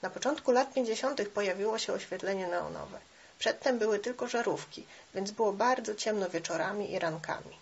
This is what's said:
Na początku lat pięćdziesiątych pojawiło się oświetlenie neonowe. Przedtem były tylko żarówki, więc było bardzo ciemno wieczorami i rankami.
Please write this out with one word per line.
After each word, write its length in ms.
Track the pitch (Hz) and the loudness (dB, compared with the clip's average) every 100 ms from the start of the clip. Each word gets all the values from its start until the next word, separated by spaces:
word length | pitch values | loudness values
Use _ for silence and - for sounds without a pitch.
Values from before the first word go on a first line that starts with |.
Na 80 | 185 | -6
początku 420 | - 254 302 - | 0 0 2 6
lat 220 | 247 262 | 6 6
pięćdziesiątych 560 | - 233 220 262 277 202 | 2 2 2 0 0 -2
pojawiło 480 | - 202 185 208 220 | 0 0 2 0 0
się 160 | - | 0
oświetlenie 540 | 190 - 185 180 196 180 | -2 -4 -4 -2 0 0
neonowe. 520 | 175 151 160 143 - - - - - | -2 -2 -6 -10 -12 -18 -20 -20 -2
Przedtem 400 | 226 - 285 240 | -2 0 0 2
były 200 | 220 202 | 2 2
tylko 280 | 220 247 247 | 0 -4 -2
żarówki, 580 | 240 226 151 - - - - - 190 | 0 0 0 -4 -14 -16 -20 -10 -6
więc 160 | 196 | -4
było 220 | 214 220 | 0 0
bardzo 420 | 196 233 254 226 214 | 4 4 4 0 -4
ciemno 340 | 226 214 185 | 0 0 0
wieczorami 640 | 165 165 165 175 208 202 | -2 -2 -2 0 -2 -2
i 80 | 185 | 0
rankami. 580 | 170 160 156 160 - - | 0 -2 -4 -6 -6 -18